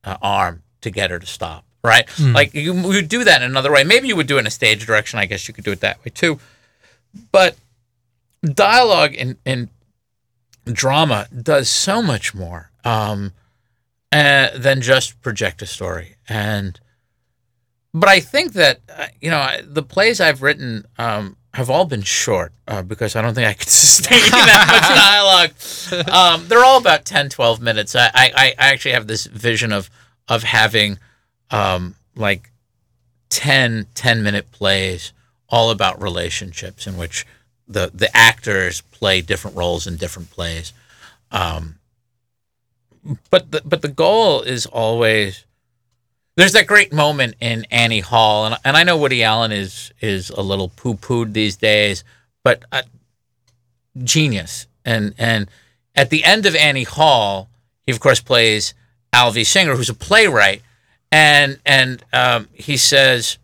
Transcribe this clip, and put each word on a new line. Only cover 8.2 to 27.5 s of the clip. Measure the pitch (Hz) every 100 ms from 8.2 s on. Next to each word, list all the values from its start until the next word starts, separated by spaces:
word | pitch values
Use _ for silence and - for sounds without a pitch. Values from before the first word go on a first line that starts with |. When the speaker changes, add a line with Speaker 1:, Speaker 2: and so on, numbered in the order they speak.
| _ _
Speaker 1:
dialogue | 160 135 196 240 240 180 151
in, | 135 127 131
in | - 131 120 _ _ _ _ _ _ _ _ _
drama | - 117 131 143 160 107 104 127
does | 120 143 -
so | - - 208
much | 214 113 -
more, | 98 87 85 - _
um, | 120 110 107 104 101 - _ _ _ _ _ _ _
uh, | 147 143 139 135 131
than | 131 135
just | 120 131 - -
project | - 107 98 -
a | 98
story. | - 92 85 87 _ -
And, | 110 104 104 98 90 _ _ _ _ _ _ _ _ _ _ _
but | 160 196
I | 190
think | - 277 349
that, | 196 151 127 _
uh, | 151 147 _
you | 156
know, | 156
I, | 135 139
the | - 143
plays | 139 - 214 233
I've | 170 135
written, | 135 - 127 113 - -
um, | 117 107 101 - _
have | - 123
all | 143 180
been | 127
short, | 98 - - 98 82 _ -
uh, | 101
because | 92 107 107 113
I |
don't | 113
think | 117 113
I |
could | 101 -
<laughs> |
sustain | - - - - 240 214
that | 247 226 208 185 - 160 196 202 208 196 185 170 _ - - -
much | 180
dialogue. | 175
Um, | 175 180 165 170
they're | 226
all | 254 262
about | 220 156
ten, | - 185 139
twelve | - 117